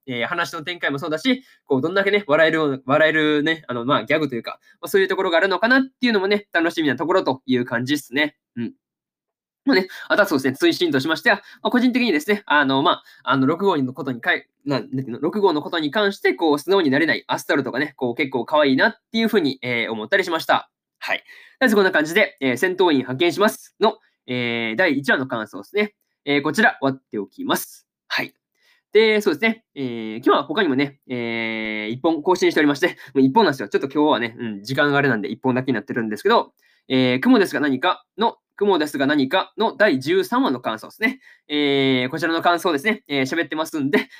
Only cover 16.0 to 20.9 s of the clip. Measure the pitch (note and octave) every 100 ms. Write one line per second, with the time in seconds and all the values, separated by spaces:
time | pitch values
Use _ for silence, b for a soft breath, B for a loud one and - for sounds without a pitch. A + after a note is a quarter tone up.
16 | G3+ G3+ G4 - E3 D3 E3+ G3 D#3 C3+
17 | D#3+ A2+ - D3+ - D#3 C3 A2+ D3 -
18 | B2 A#2+ C#3 C3+ A2+ D3+ D3 C3 G#3 -
19 | _ A3+ A3+ A3 D3 - B2+ A#2+ G#2 A2+
20 | A2 G3 F3+ D#3+ D3 C3+ - _ _